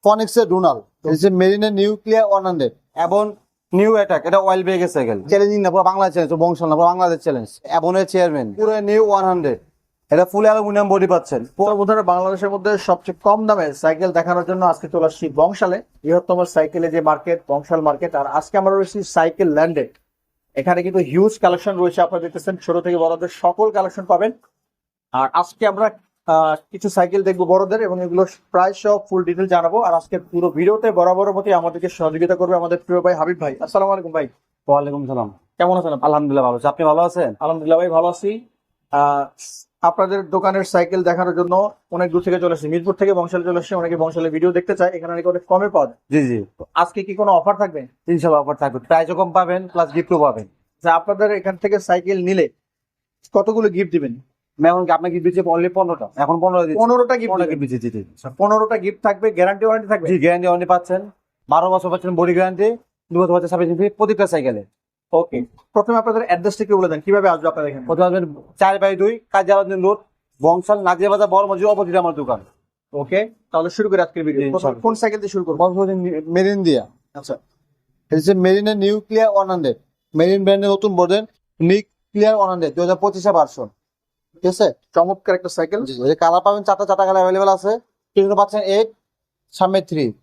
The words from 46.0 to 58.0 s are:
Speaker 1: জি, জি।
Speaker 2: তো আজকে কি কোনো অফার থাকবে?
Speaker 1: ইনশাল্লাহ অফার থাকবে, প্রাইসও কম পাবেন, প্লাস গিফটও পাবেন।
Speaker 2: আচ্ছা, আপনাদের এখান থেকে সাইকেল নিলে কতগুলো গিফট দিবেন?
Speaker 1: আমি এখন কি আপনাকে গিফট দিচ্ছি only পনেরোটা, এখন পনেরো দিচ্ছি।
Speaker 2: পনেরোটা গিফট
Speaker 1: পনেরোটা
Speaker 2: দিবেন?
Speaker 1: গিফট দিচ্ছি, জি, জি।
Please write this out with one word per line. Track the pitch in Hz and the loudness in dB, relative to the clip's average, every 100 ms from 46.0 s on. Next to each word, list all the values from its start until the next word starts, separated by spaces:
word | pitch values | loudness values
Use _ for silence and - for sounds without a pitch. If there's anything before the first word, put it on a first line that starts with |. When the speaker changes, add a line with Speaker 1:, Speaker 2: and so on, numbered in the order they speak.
| _ | _
Speaker 1:
জি, | 147 131 | 0 0
জি। | 113 98 _ | -2 -6 _
Speaker 2:
তো | - | -8
আজকে | - 175 208 | -2 -2 -4
কি | 190 | -8
কোনো | 196 202 | -2 2
অফার | 175 196 196 | 2 2 0
থাকবে? | 202 156 127 _ - | -2 -4 -14 _ -2
Speaker 1:
ইনশাল্লাহ | 170 165 151 | 0 2 2
অফার | 143 143 | 0 -2
থাকবে, | 139 123 | -4 -4
প্রাইসও | - 165 160 | 0 2 2
কম | 175 185 | -2 -2
পাবেন, | 175 175 180 185 | -2 -2 -4 -4
প্লাস | 170 165 | -4 -2
গিফটও | 156 170 170 | -2 -2 2
পাবেন। | 147 110 | 2 0
Speaker 2:
আচ্ছা, | 104 _ _ _ 170 | -12 _ _ _ 0
আপনাদের | 165 165 196 208 | 0 0 0 0
এখান | 208 190 185 | 0 -6 -4
থেকে | 202 202 190 | -2 -2 0
সাইকেল | 180 175 196 | -2 0 -2
নিলে | 180 190 156 _ _ _ _ _ _ _ _ | 0 0 0 _ _ _ _ _ _ _ _
কতগুলো | 202 202 220 214 | 0 0 0 0
গিফট | 175 180 | 0 -2
দিবেন? | 165 139 120 _ _ _ - | -2 -4 -10 _ _ _ 0
Speaker 1:
আমি | 160 | 2
এখন | 180 170 | 2 0
কি | |
আপনাকে | 160 175 | 0 -2
গিফট | 175 | -2
দিচ্ছি | 170 175 175 | -2 -2 -2
only | 165 180 | 0 0
পনেরোটা, | 180 180 160 104 - | -2 -2 -4 -8 -4
এখন | 143 170 | -2 0
পনেরো | 185 180 | 2 0
দিচ্ছি। | 165 156 | 0 0
Speaker 2:
পনেরোটা | 233 247 247 254 | 2 2 2 0
গিফট | 226 | -2
Speaker 1:
পনেরোটা | 190 170 | -2 -2
Speaker 2:
দিবেন? | 156 139 | -4 -4
Speaker 1:
গিফট | |
দিচ্ছি, | 123 120 | -6 -6
জি, | |
জি। | 107 | -10